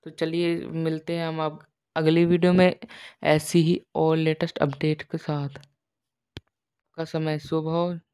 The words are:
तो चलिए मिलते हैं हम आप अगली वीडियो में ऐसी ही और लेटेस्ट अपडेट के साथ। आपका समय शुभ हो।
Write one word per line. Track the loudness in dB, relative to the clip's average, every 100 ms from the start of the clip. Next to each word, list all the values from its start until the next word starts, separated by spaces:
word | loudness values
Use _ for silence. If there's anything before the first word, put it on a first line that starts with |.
| -20
तो |
चलिए | -6 -4 -2 -2 -2
मिलते | -4 -4 -4 -4 -6
हैं | -6 -4
हम | -4
आप | -6 -6 _ _ _ 0
अगली | 2 4 4
वीडियो | 4 4
में | 6 4 2 -14 -20 -20 _ 0
ऐसी | 0 2 2
ही | 2 0 _ -2
और | 0 2
लेटेस्ट | 0 -2 -4 -2
अपडेट | -2 0 -2 -4
के | -6 -10
साथ। | -6 -6 -6 -12 _ _ _ _ _ _ _ -20 _ _ _ _ _ -12
आपका |
समय | -8 -4 -4 -4
शुभ | -4 -4 -2
हो। | -2 -2 -6 _